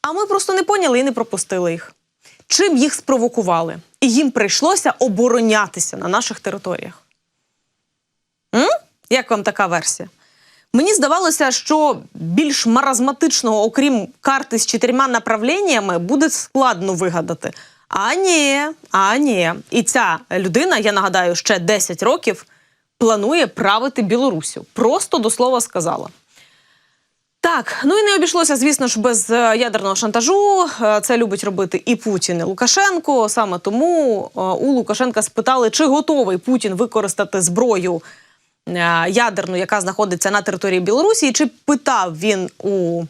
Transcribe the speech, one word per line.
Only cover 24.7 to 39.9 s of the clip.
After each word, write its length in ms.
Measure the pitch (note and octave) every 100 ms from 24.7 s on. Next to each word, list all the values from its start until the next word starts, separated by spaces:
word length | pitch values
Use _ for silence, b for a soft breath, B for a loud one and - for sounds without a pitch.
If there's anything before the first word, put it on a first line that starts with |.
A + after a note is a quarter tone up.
Просто 460 | - A3+ F4 - E4
до 120 | A3+
слова 300 | - B3 B3+
сказала. 480 | - F#3 E3 - - _ _ b b b b b b b b b _ _
Так, 400 | E4+ D#4 - -
ну 140 | C#4 G4+
і 40 |
не 120 | G#4
обійшлося, 420 | E4+ D#4+ F4 D#4 C#4
звісно 300 | C#4 D4 B3+
ж, 140 | A3+
без, 300 | A#3+ A3+ -
е, 260 | A#3 A#3 A3
ядерного 400 | A#3+ G#3+ G3 F#3+
шантажу. 720 | A3 A3+ A#3 G4 G4+ G4 E4+ -
Е, 180 | A3 G#3
це 160 | G#3 A#3+
любить 280 | A#3 G3
робити 380 | G3+ F#3 F#3 F#3+
і 120 | - A#3+
Путін, 420 | A3 F#3+ - F3
і 40 |
Лукашенко. 840 | E3+ F#3+ B3 F#4+ G4+ F4+ - C4+ G#3+
Саме 300 | A#3+ G#3 F3+
тому, 640 | - A3 E4 E4+ C#4 G3+
е, 160 | - -
у 320 | F#3 F#3 C4
Лукашенка 500 | C4 G#3 G#3 B3+ A3
спитали, 480 | G#3 - A#3 C4 A3+
чи 160 | - D4+
готовий 520 | C#4+ D4+ D4 G3+ F3+
Путін 360 | B3 B3+ G#3+
використати 680 | F#3 A#3+ A3 G3 - G3+ F#3+
зброю, 600 | E3+ F3 B3 G3 F3+ E3 B B B B B _ -
е, 420 | F3 E3+ E3 E3+
ядерну, 460 | G3+ A#3 G3 F3 F3+
яка 240 | F#3 G#3
знаходиться 500 | F#3